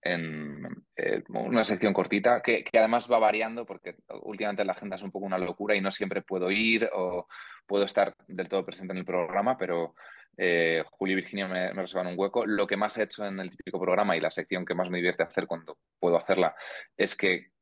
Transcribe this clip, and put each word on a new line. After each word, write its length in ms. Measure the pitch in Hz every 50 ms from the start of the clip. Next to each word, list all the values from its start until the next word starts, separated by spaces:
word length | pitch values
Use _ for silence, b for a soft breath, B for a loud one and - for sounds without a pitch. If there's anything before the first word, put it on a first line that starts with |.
en, 800 | - 87 87 85 82 80 78 78 76 73 71 73 - - - - - _ _
eh, 260 | - - - 52 - - -
una 340 | - 113 113 - 123 117 110
sección 300 | 101 107 90 - 104 98
cortita, 480 | 95 92 - 98 101 98 120 123 117
que, 220 | - - 113 - -
que 140 | - - 117
además 300 | 110 110 117 120 117 120
va 80 | 123 113
variando 440 | 110 107 104 107 110 113 113 120 113
porque 320 | - 98 92 _ 90 - - _ _ - - -
últimamente 400 | - 104 98 110 104 101 95 101
la 80 | 95
agenda 240 | 92 - - 101 95
es 60 | 92
un 100 | 101 98
poco 120 | - 98 101
una 120 | 98 92 92
locura 380 | 92 90 87 _ 101 101 107
y 40 | 101
no 120 | 95 98
siempre 280 | 95 - 104 95 95 98
puedo 300 | - - 98 92 90 90
ir 400 | 98 107 113 113 113 110 113 -
o 360 | - 98 92 90 90 87 87 B B B B B B B B
puedo 180 | - 101 101 101
estar 280 | 98 - - 101 98 - _ _
del 220 | _ 95 90 92 90
todo 180 | - 98 92
presente 260 | 98 92 - 95 90
en 60 | 92 90
el 60 | 90
programa, 500 | 95 90 90 87 82 90 98 104 120 131
pero, 380 | - 95 87 87 85 85 82 B B B B B B B B _
eh, 480 | - 92 90 85 85 82 82 82 82 78 -
Julio 240 | _ _ 98 95 95
y 80 | 95
Virginia 260 | 90 - - 101 98 92
me, 240 | 92 92 92 90
me 100 | - 98
reservan 260 | 92 87 92 90 90 90
un 100 | 90 90
hueco. 260 | 98 98 - 120 113
Lo 220 | 101 107 101 101
que 100 | 95 104
más 220 | 98 104 104 - 113
he 60 | 107
hecho 200 | 101 - - 107
en 160 | 101 95 95
el 160 | 92 92 -
típico 240 | - - 95 98 90
programa 360 | 92 90 90 92 104 101 87
y 40 | 80
la 100 | 78 80
sección 360 | - - 82 _ 95 92 90
que 80 | - 90
más 160 | 87 92 90
me 80 | 90 90
divierte 240 | 87 90 87 -
hacer 240 | 85 82 - - 90
cuando 320 | - 85 82 80 78 78 _ _ _ _ _
puedo 200 | - 87 85 82
hacerla 360 | - - 95 90 90 78 B B B B B B B B _
es 200 | - - 95 -
que 360 | - - 95 92 - - _ _ _